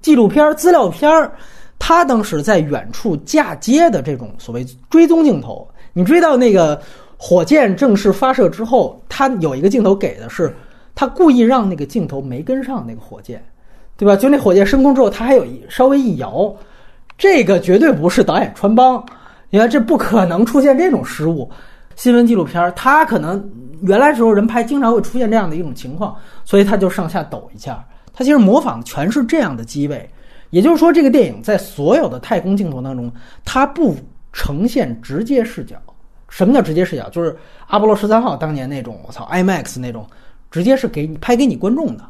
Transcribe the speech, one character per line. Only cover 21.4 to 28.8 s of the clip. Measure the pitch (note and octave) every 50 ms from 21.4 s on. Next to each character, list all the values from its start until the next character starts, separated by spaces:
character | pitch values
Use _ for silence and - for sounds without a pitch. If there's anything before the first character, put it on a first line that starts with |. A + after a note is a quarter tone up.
| B2 - - - - - - - - - -
新 | - - B3 A#3+
闻 | A#3+ A#3+
纪 | A#3 A#3
录 | G3 E3+
片 | C#3+ - F3 F3
儿， | F3 F3
他 | - - B3+ C#4 D#4 D#4
可 | - A#3 F3+
能 | D3 D#3 F#3 G3+ G3 - - A#3 - - - D#3+
原 | F3 F#3 F#3+ G#3+
来 | C4 D4 D4+
时 | A3+ A#3
候 | A3+ G#3+
人 | G3+ G#3
拍 | A3+ A3+ A#3+ A#3
经 | A#3 D4 C#4
常 | C4+ A3+ A#3+
会 | A3+
出 | A#3 - - B3+
现 | B3 G#3+
这 | A3
样 | A3+ G3+ E3+
的 | D3+
一 | E3
种 | F3+ D3+ B2
情 | - - B2+ C#3
况， | D#3+ G#3 - - - - - - - -
所 | - - G3+
以 | G#3
他 | G3+ A3+
就 | G3+ F#3+ F3+
上 | F3+ - F3+ D#3+
下 | E3 F#3+ D#3
抖 | - - A#2 - - -
一 | -
下， | - C#3+ A#2+ - - - - - _ - _
他 | - B3+
其 | C4
实 | D4
模 | C#4+ A3 F#3 G#3+ D4+
仿 | D#4 A#3+ A#3
的 | A3+